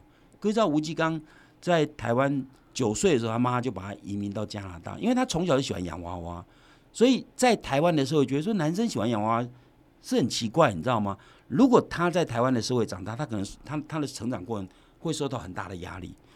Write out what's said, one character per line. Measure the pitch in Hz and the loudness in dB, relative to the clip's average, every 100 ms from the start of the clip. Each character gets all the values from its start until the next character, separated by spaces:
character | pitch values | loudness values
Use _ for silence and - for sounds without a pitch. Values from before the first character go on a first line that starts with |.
| - _ _ - | -20 _ _ -6
各 | 208 | -2
位 | |
知 | 220 | 2
道 | 208 | 2
吴 | 151 | 2
季 | 156 | 0
刚 | 160 160 160 - - - _ | -2 -2 -2 -8 -20 -20 _
在 | - 170 151 | 2 2 2
台 | - 113 | -2 0
湾 | 120 139 143 127 - _ | 2 2 0 -4 -10 _
九 | - 120 | -2 0
岁 | 107 196 | 2 4
的 | 139 | 4
时 | 113 | 2
候， | |
他 | 113 | 0
妈 | 123 123 | 2 2
就 | 127 | -2
把 | 95 | -4
他 | 98 101 | -8 -10
移 | - 101 | -8 -6
民 | 101 | -4
到 | 98 104 | -4 -6
加 | 107 | -6
拿 | 98 85 | -10 -10
大， | 85 98 | -12 -4
因 | 202 | 0
为 | 247 | 0
他 | 254 | 0
从 | 165 | 0
小 | 180 135 | 2 2
就 | |
喜 | 127 | 0
欢 | 104 | -4
洋 | 90 80 | -6 -6
娃 | 85 90 | -8 -8
娃， | 82 87 - _ - - _ | -8 -10 -14 _ -20 -20 _
所 | - 240 | 2 4
以 | 226 - - | 4 -2 0
在 | 254 214 | 2 2
台 | - 135 | 0 2
湾 | 170 | 4
的 | 160 135 | 4 2
社 | 151 | 4
会 | 135 | 2
觉 | 139 | 2
得 | |
说 | 160 | 0
男 | 214 151 | 0 0
生 | 175 233 | 0 -2
喜 | 127 | 0
欢 | 107 | 0
洋 | 110 | 0
娃 | 107 117 | 2 0
娃 | 123 - - _ _ _ | -2 -8 -20 _ _ _
是 | - 254 | -4 0
很 | 131 | 0
奇 | - 113 | 0 -2
怪， | 151 147 | 4 4
你 | 90 | 2
知 | 95 | 0
道 | 117 | 2
吗？ | 104 98 - - - | 0 -4 -10 -20 -2
如 | 147 262 | 4 6
果 | 233 | 6
他 | - - 175 | 4 0 0
在 | 170 | 0
台 | 156 117 | 0 2
湾 | 127 | 2
的 | 123 | 2
社 | 104 123 | 0 0
会 | 104 | 0
长 | 95 | -4
大， | 95 113 | -8 -8
他 | 151 | -6
可 | 107 | -4
能， | 98 - - | -6 -8 -10
他， | 151 143 | -8 -6
他 | 156 | -6
的 | 139 | -6
成 | - 117 | -6 -6
长 | 127 90 | -6 -6
过 | 107 | -6
程 | 95 - _ _ | -8 -14 _ _
会 | 170 | -6
受 | 151 139 | -4 -4
到 | 123 | -4
很 | 92 | -8
大 | 90 95 | -10 -10
的 | 92 | -10
压 | 87 90 | -10 -10
力， | 87 - _ | -12 -16 _